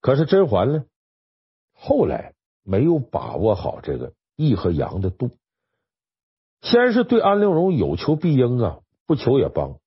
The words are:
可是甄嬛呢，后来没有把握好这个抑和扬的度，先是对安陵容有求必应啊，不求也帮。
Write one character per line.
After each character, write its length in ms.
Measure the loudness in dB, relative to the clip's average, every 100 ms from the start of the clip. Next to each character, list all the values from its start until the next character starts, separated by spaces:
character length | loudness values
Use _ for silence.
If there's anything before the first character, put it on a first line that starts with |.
可 160 | 2 0
是 80 |
甄 220 | 2 2 2
嬛 260 | 2 0
呢， 120 | -2 -6 _ _ _ _ _ _ _ _
后 320 | _ -2 0 0
来 260 | -2 -10 _ _ _
没 200 | -4 0
有 140 | 2 0
把 380 | -2 -8 -8 -2
握 180 | 0
好 260 | 0 -4 -8
这 160 | -8 -8
个 160 | -10 _ _
抑 200 | -2 0
和 160 | 0 0
扬 320 | -2 -4 -4
的 80 | -6
度， 220 | -4 -8 -8 _ _ _ _ _ _ _ _ _ _ _ _
先 320 | 0 2 4
是 100 | 2
对 160 | 2 2
安 220 | 4 2
陵 80 | 2
容 240 | 2 2
有 220 | 0 -2 -2
求 200 | -2 -2
必 180 | 2
应 240 | 2 2 0
啊， 200 | -2 -4 _ _ _
不 80 |
求 240 | -2 0 0
也 120 | 0
帮。 260 | -2 -6 -10